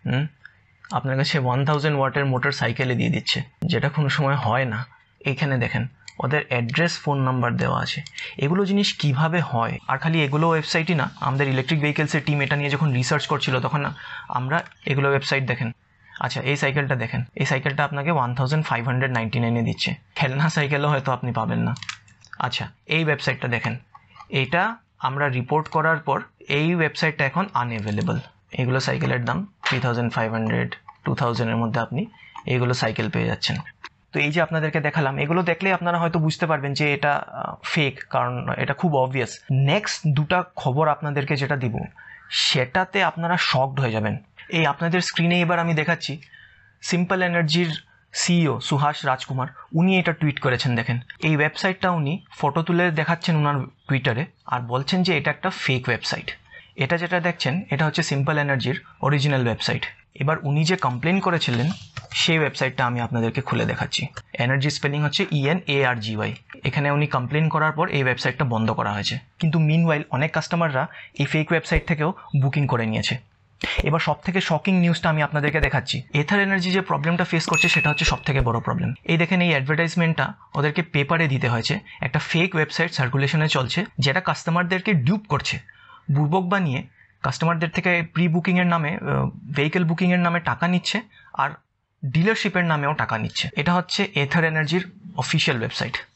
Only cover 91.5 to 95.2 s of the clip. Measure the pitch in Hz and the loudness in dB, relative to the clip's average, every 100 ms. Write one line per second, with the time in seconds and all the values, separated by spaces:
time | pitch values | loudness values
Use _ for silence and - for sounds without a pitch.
91.5 | 156 _ _ _ _ 139 151 190 220 208 | -4 _ _ _ _ 0 2 2 2 0
92.5 | 185 170 151 143 151 110 113 110 - - | 0 2 2 0 0 -2 -2 -4 -4 -4
93.5 | - 147 175 175 - 196 143 143 170 165 | -2 2 0 0 -2 0 0 2 2 2
94.5 | 156 147 175 185 - - - | 2 0 0 -2 -14 -10 -6